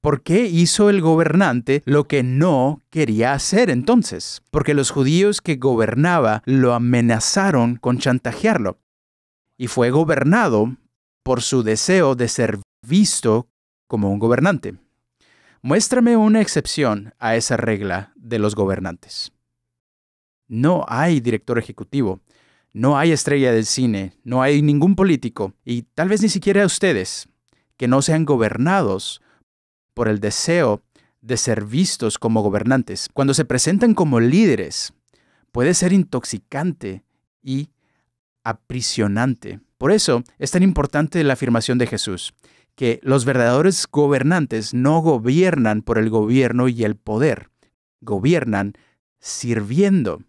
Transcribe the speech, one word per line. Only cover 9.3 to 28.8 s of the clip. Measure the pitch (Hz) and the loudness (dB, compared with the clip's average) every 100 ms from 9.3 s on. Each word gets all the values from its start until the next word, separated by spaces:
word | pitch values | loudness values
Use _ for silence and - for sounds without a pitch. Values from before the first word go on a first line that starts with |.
| _ _ _ | _ _ _
Y | 123 | -6
fue | - 123 | 0 2
gobernado | 139 160 143 139 214 202 107 113 131 _ _ _ _ | 2 2 2 2 2 2 2 0 -4 _ _ _ _
por | 131 123 | -4 -2
su | - 131 | 0 -2
deseo | 110 110 - 185 147 | 0 -2 0 2 2
de | 123 120 | 2 -2
ser | - 113 101 - _ 113 | -2 -2 -4 -12 _ -2
visto | 180 208 - 117 110 - _ _ _ _ | 2 2 0 0 0 -2 _ _ _ _
como | 113 98 | -4 -2
un | 101 | 0
gobernante. | 113 120 175 165 - 92 _ _ _ _ _ _ _ _ | 0 2 2 0 -6 -14 _ _ _ _ _ _ _ _
Muéstrame | 123 180 - 254 240 233 | -2 0 2 2 4 4
una | 214 220 | 4 2
excepción | 208 160 - - 139 104 101 _ | 2 -2 -4 -2 0 -2 -8 _
a | 117 | -2
esa | 117 - 117 | 0 0 -2
regla | 113 104 101 90 98 | 0 -2 -2 -6 -8
de | _ 120 113 | _ -6 -2
los | 104 | -2
gobernantes. | 104 98 95 90 85 - - - _ _ _ _ _ _ _ _ _ _ _ _ | 0 -2 -2 -6 -12 -16 -14 -14 _ _ _ _ _ _ _ _ _ _ _ _
No | 113 143 185 - | -2 0 0 -2
hay | 117 165 151 | -2 0 0
director | 120 110 - 120 | 0 -4 -4 -6
ejecutivo, | - - 107 139 110 92 _ _ _ _ _ | -6 -16 -8 -4 -4 -6 _ _ _ _ _
no | - 127 147 | -2 0 2
hay | 165 | 2
estrella | 151 - 143 127 | 0 0 0 2
del | 113 | 2
cine, | 107 - 127 101 95 _ | 0 -2 -2 -2 -6 _
no | 117 127 | -6 -2
hay | 135 147 | 2 2
ningún | 147 147 175 | 4 4 2
político, | 190 190 139 120 - 98 _ | 4 2 0 -4 -8 -10 _
y | - 120 - | -8 -8 -8
tal | - 180 | -6 -2
vez | 214 | 0
ni | 214 | 0
siquiera | 196 202 196 202 | 0 0 2 2
ustedes, | - 190 113 92 - - _ _ _ _ _ | 0 0 0 -4 -10 -16 _ _ _ _ _
que | 123 | 0
no | 135 | 0
sean | 139 160 | 2 0
gobernados | 151 131 110 - 147 196 | 2 0 0 0 0 0